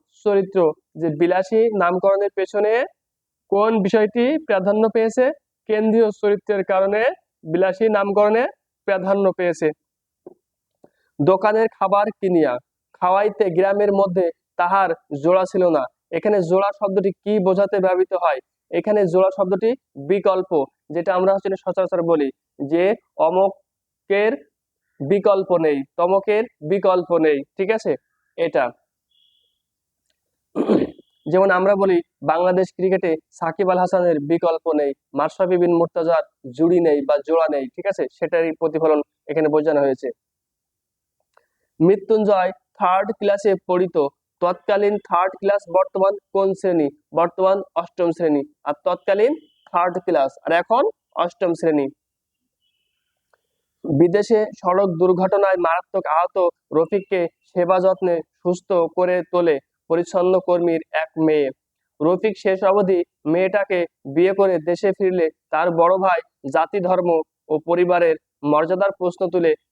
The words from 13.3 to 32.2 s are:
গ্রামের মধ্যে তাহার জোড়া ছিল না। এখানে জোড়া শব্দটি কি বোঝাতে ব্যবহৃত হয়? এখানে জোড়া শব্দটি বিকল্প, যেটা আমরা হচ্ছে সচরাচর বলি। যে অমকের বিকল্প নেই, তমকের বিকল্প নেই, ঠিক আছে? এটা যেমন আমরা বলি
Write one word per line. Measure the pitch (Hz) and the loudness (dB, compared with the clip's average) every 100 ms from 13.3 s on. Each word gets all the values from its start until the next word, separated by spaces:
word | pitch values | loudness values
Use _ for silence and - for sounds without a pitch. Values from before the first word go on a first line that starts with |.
| 202 202 | 0 0
গ্রামের | 165 196 202 208 | 0 0 2 0
মধ্যে | 196 196 180 170 - _ - | 2 0 0 -2 -4 _ -6
তাহার | 175 196 180 165 _ 143 | 0 0 0 -4 _ -4
জোড়া | 156 185 180 | 2 2 2
ছিল | 190 180 | 0 2
না। | 151 127 - _ | 0 -2 -10 _
এখানে | 170 214 208 | -4 0 0
জোড়া | 165 185 196 196 | 2 0 0 -2
শব্দটি | 202 190 190 | -4 -2 -2
কি | - 202 214 | -6 -2 0
বোঝাতে | 185 185 196 202 | 2 0 0 0
ব্যবহৃত | 185 185 185 | 0 0 -2
হয়? | 185 170 135 - _ _ | 0 0 -2 -6 _ _
এখানে | 170 208 208 190 | -6 0 0 2
জোড়া | 185 190 190 | 2 2 0
শব্দটি | 185 196 226 269 _ - 143 | -2 0 -2 -4 _ -16 -4
বিকল্প, | 196 196 185 185 160 135 _ _ | 0 0 0 -2 -2 -2 _ _
যেটা | 156 185 185 | -6 -2 0
আমরা | 190 | 0
হচ্ছে | 196 196 | 0 -2
সচরাচর | 190 - 180 180 180 | -6 -4 -4 -2 -2
বলি। | 170 160 139 - _ - | 0 0 0 -6 _ -12
যে | 143 170 185 220 _ - | -4 0 0 -2 _ -2
অমকের | 160 180 196 - _ _ _ _ _ 202 214 277 - _ _ _ _ _ | 0 2 0 -2 _ _ _ _ _ 0 0 -2 -12 _ _ _ _ _
বিকল্প | 139 202 202 196 190 175 | -2 0 2 0 0 0
নেই, | 160 143 139 - | 0 -2 -6 -4
তমকের | 175 196 196 208 247 _ 151 | 0 0 0 -2 -2 _ -4
বিকল্প | 190 190 185 170 170 | 0 2 0 0 0
নেই, | 160 143 143 - | 2 0 -4 -6
ঠিক | 190 | -4
আছে? | 220 190 135 _ _ _ - | -2 -2 -6 _ _ _ -6
এটা | 170 160 123 - _ _ _ _ _ _ _ _ _ _ _ _ _ _ _ _ _ - - 214 - - _ _ 156 | -2 -2 -2 -6 _ _ _ _ _ _ _ _ _ _ _ _ _ _ _ _ _ -6 0 2 0 -8 _ _ -2
যেমন | 180 196 | 2 2
আমরা | 185 190 196 | 2 2 2
বলি | 196 175 - _ | 2 0 -2 _